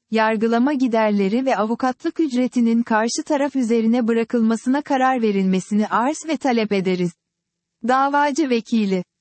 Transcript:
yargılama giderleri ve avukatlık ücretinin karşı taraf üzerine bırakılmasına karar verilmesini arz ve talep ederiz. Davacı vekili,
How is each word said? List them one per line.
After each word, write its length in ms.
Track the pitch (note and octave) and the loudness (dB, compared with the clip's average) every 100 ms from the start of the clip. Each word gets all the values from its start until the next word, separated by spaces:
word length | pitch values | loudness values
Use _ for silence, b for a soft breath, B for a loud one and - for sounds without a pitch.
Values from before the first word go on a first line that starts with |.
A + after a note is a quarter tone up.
| - | -6
yargılama 600 | A3 A3 A3 A3+ A#3 C4 | 0 0 0 0 2 0
giderleri 760 | C#4+ B3+ A3+ G#3+ G3+ G3 A#3 C4 | 0 0 2 2 2 0 0 0
ve 100 | G3 | 0
avukatlık 640 | G#3+ A#3 B3+ B3+ E4 - | -2 -2 -4 -4 -8 -2
ücretinin 640 | D#4+ B3 B3+ B3 A3+ A#3 | -2 0 -2 0 2 2
karşı 400 | A#3+ A3 A#3 - - | 2 0 0 -4 -4
taraf 300 | D4 C#4+ C4+ | -2 0 -2
üzerine 520 | A3+ A#3 A3+ B3 A3+ | 0 0 2 0 2
bırakılmasına 760 | A#3 A3+ A#3+ A3 A3+ B3 C#4 | 0 0 0 0 0 0 -2
karar 400 | - C4+ C4 C4 | 0 0 2 0
verilmesini 640 | A3+ G3 F#3+ F#3 - G#3 G#3+ | 0 0 2 0 0 -2 0
arz 420 | F#3+ B3 D#4+ D#4 | 0 -2 -4 -6
ve 80 | D#4 | -4
talep 360 | C#4 A#3 G#3+ | 0 0 0
ederiz. 380 | G3+ F#3 F3+ F3+ - _ _ _ _ _ _ A3+ | -2 0 0 -2 -4 _ _ _ _ _ _ -2
Davacı 640 | B3+ C#4 C#4+ D4 C4+ C#4+ | 0 2 2 0 0 0
vekili, 540 | A#3 - A3+ G3+ F#3 - _ | 0 0 -2 0 -2 -4 _